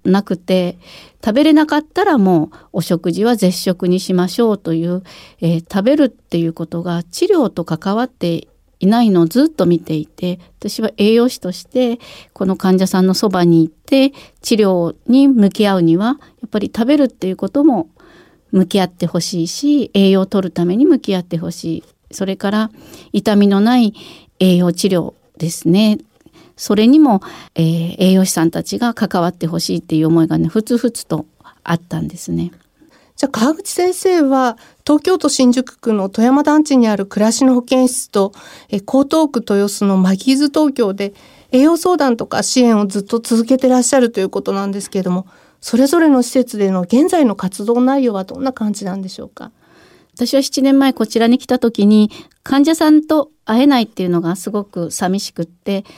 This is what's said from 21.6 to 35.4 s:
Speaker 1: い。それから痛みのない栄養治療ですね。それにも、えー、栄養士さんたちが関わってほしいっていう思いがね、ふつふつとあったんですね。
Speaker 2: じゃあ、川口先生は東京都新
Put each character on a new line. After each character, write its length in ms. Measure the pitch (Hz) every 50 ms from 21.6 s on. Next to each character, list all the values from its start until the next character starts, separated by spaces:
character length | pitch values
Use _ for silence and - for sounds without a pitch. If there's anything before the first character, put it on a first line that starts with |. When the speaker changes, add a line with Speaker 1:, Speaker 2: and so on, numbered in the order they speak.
| - 170 160 -
Speaker 1:
い。 60 | - _ _ _ _ _
そ 140 | - - 196
れ 100 | 190 196
か 160 | 190 - 202
ら 200 | 202 214 220 220 _ - - - - - - _ -
痛 220 | 208 185 - 208 208
み 100 | 202 202
の 140 | 196 196
な 180 | 208 226 247 254
い 140 | 233 208 214 - - - - - _ _ _ -
栄 180 | 185 185 180 175
養 160 | 180 175 170
治 160 | 175 - 196
療 240 | 190 175 156 - - _ _ _ _ -
で 120 | 160 165
す 200 | - - - 170
ね。 280 | 170 196 220 214 214 208 - _ _ _ _ - _ _ _ _ _
そ 200 | - - - 208
れ 100 | 202 220
に 140 | 233 269 311
も、 220 | 302 277 214 196 - - - - - - -
え 60 | -
ー、 340 | 165 160 165 170 165 170 - -
栄 140 | 185 185
養 140 | 190 190 185
士 60 | 185
さ 140 | - 175 160
ん 60 | 165
た 100 | 165 170 165
ち 140 | - 196 202
が 160 | 240 240 226
関 260 | - 214 185 - 185
わ 100 | 170 175
っ 20 |
て 160 | 175 - - 160
ほ 100 | 170 170
し 200 | - - 185 170
い 0 |
っ 20 |
て 140 | - - 160
い 80 | 156 160
う 40 | 156
思 140 | 165 170
い 60 | 160 160
が 100 | 160 165
ね、 100 | 165 160
ふ 140 | - 220
つ 160 | 214 - 247 233
ふ 140 | - 240
つ 140 | 233 - -
と 200 | - 175 151 - _ _ _ _ - - _ -
あ 100 | - 170
っ 60 | 170
た 200 | 170 - - 160
ん 80 | 165 151
で 80 | -
す 160 | 175 - -
ね。 200 | 170 170 170 170 - _ _ _ _ _ _ _ _ _ _ _ _
Speaker 2:
じ 100 | - -
ゃ 40 | 269
あ、 20 |
川 240 | 269 220 220 277 320
口 160 | 320 392 -
先 240 | - - 349 359 359
生 260 | - - 381 359 339
は 380 | 302 269 269 262 262 247 220 - _ _ _ _ -
東 180 | - 294 302 -
京 140 | 370 370 359
都 120 | - 294
新 220 | - -